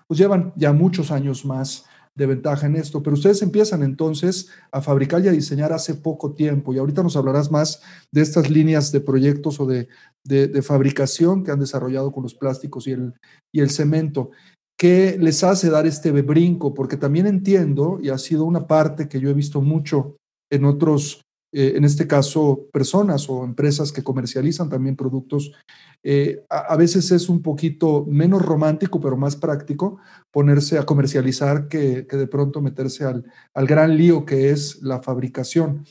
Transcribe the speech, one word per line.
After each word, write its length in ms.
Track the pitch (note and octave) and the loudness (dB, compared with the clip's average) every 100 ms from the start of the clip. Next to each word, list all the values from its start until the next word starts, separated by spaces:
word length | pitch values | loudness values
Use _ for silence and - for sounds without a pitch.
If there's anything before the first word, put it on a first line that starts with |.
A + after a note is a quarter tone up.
| - | -6
pues 100 | D#3 | -2
llevan 340 | G3 F#3+ - D#3 | 0 0 -2 -2
ya 160 | D3 | 2
muchos 380 | D3 F3+ F3+ D3 | 2 2 0 -4
años 340 | C#3 C#3 B2+ | -4 -4 -6
más 400 | C#3 C3 C3+ - _ _ _ C#3 | -8 -8 -8 -12 _ _ _ -4
de 100 | C#3 | -2
ventaja 400 | C3+ D3+ C#3+ D3 | -2 -2 -2 0
en 80 | |
esto. 280 | D#3+ D3 D3 | -2 -4 -6
Pero 120 | D3 | -2
ustedes 280 | C#3+ G3 G3+ | 2 2 2
empiezan 400 | G3 G#3 G#3+ E3+ | 2 2 2 0
entonces 640 | C3+ C3+ D#3+ D3+ F3 F#3 - - _ | -2 -2 -4 -2 -2 -2 -8 -20 _
a 80 | C#3 | -6
fabricar 420 | C#3+ C3+ C#3 E3+ | 0 0 2 2
y 60 | F#3 | 2
a 40 | |
diseñar 400 | D#3 C#3 C#3+ D3+ | 2 0 -2 -2
hace 220 | D#3+ - | -2 -4
poco 400 | D3+ E3 D#3 D3+ | -6 -6 -6 -6
tiempo, 380 | D3 D3+ C#3+ C#3 | -2 0 0 -2
y 60 | C3 | -2
ahorita 240 | C#3 D3 | -2 0
nos 140 | F3 D3 | 0 0
hablarás 340 | C3+ C#3+ D3 | 0 0 2
más 320 | D3+ - - - - _ | 0 0 -4 -16 -20 _
de 100 | D3 | 0
estas 280 | D3+ E3+ C#3 | 2 2 4
líneas 400 | D#3 D#3 D#3 C#3+ | 4 4 2 2
de 100 | C#3 | -2
proyectos 600 | C#3+ C3+ C#3 C#3+ D3+ C#3+ | 0 2 2 0 -4 -4
o 60 | C3 | -2
de, 220 | B2+ A#2+ _ _ _ C#3 | -2 -6 _ _ _ -2
de, 220 | C#3 C#3 | 2 2
de 140 | C#3+ | 0
fabricación 840 | C3 C#3 C#3 C#3+ C#3 - E3+ F#3+ | 0 2 2 0 -2 2 2 2
que 80 | F#3 | -2
han 80 | C#3+ | -2
desarrollado 500 | C3+ C3+ B2+ C3+ C#3 | -2 -4 -4 -4 -4
con 100 | C#3 | -6
los 120 | B2 | -10
plásticos 520 | - C#3 C3 C#3+ C3 C3+ | -6 -6 -6 -10 -10 -8
y 40 | |
el, 200 | B2+ B2 - _ _ _ | -6 -8 -12 _ _ _
y 60 | D3+ | 0
el 100 | C#3+ | 0
cemento. 600 | D3+ D3 D#3 D#3 C#3 A#2+ - _ _ _ - | 2 0 0 -2 -4 -8 -10 _ _ _ 0
¿Qué 360 | F3 F3+ F#3+ F#3 | 4 4 4 2
les 240 | D#3+ D3 | 0 2
hace 240 | F#3 F#3 E3+ | 2 2 2
dar 180 | D3+ D#3+ | 2 2
este 240 | D3+ E3 | 0 0
brinco? 600 | C#3+ C#3 D3+ F3 F3 C#3+ | 2 2 4 4 2 -2
Porque 240 | - C3 D3 | -4 -6 -2
también 300 | C#3+ D#3 G3+ | 0 2 2
entiendo, 760 | F#3+ G3 F#3+ D3+ C#3 D#3 F#3+ | 0 2 2 2 0 0 -2
y 60 | C#3+ | -4
ha 80 | C3 | -6
sido 300 | - D#3+ E3 | -2 -2 0
una 200 | E3+ - | 0 2
parte 420 | D#3 D#3 D3 C#3+ | 2 2 -2 -6
que 120 | C3+ | -2
yo 80 | C#3 | 0
he 60 | |
visto 260 | C#3+ C#3+ D3 | 0 0 0
mucho 560 | C#3+ D#3 D3 C#3+ C#3+ - _ _ - | 0 0 0 -2 -2 -10 _ _ -4
en 140 | C#3+ | 0
otros, 560 | C#3+ C#3+ D#3+ D3 D3 - _ _ _ | 2 2 2 2 -2 -10 _ _ _
eh, 200 | C#3+ C3+ D3 | 0 0 2
en 80 | |
este 220 | D3 D3 C#3+ | 2 2 2
caso, 600 | C#3+ C#3 D#3+ D3 C3+ - | 2 2 2 2 0 -2
personas 560 | C#3+ C3 F#3+ G3+ C#3+ D3 | -4 0 2 2 0 -4
o 160 | B2+ | -6
empresas 480 | B2+ A#2+ D3 D3 C#3+ | -6 -2 0 0 -2
que 100 | D3 | -6
comercializan 680 | C#3 C3 A#2+ C3 D3 D#3 D#3 | -6 -4 -4 -2 -2 -2 -4
también 260 | C3 C3+ C3+ | -2 -4 -4
productos, 560 | C3 C3 B2+ C#3+ D3 - _ - _ _ | -4 -6 -4 -6 -6 -14 _ -20 _ _
eh, 440 | C#3+ C#3+ C#3+ - - | -2 0 0 -4 -6
a, 240 | D3+ - | -6 -2
a 40 | D#3+ | 2
veces 340 | E3+ F#3 F#3 | 2 2 2
es 180 | F3 F3 | 0 2
un 140 | E3+ | -2
poquito 640 | D#3+ D3 D#3+ D3 D#3+ D3 D3 | -2 -4 -4 0 0 0 0
menos 320 | C#3+ E3+ G3 | 2 4 2
romántico, 600 | E3 D3+ D#3 D3+ F#3+ F3 | 2 0 0 0 -2 -4
pero 160 | C#3+ B2+ | -4 -2
más 180 | C#3+ C#3+ | -4 -4
práctico, 640 | D#3 C#3+ D3 D3 F#3+ - _ - _ | -4 -4 -6 -6 -6 -8 _ -20 _
ponerse 460 | C#3+ C#3+ C#3+ C#3+ D3 | 0 4 4 2 0
a 80 | - | 0
comercializar 800 | C#3+ C3+ C#3 C3 B2+ C#3+ D3 D3 | 0 2 0 0 0 0 -2 -2
que, 380 | D#3+ C3+ B2+ B2+ | -2 0 -2 -4
que 80 | C#3 | -6
de 100 | C3+ | -4
pronto 360 | C#3 C#3+ D3 | -2 -2 -2
meterse 420 | C#3+ C#3+ C3 C3 | -4 -4 -6 -4
al, 260 | C3+ B2 - _ _ | -6 -6 -10 _ _
al 120 | C#3 C3+ | -2 2
gran 320 | D3+ D#3+ D#3 | 4 4 6
lío 260 | F3 D#3 | 6 4
que 240 | D3 C3+ C3+ | 2 2 2
es 320 | C#3+ C#3+ - | 2 -4 -10
la 220 | C3+ B2+ | -8 -8
fabricación. 840 | C3 B2+ C3 C3 B2+ E3+ D#3 C#3+ - | -6 -6 -6 -8 -2 0 0 -4 -10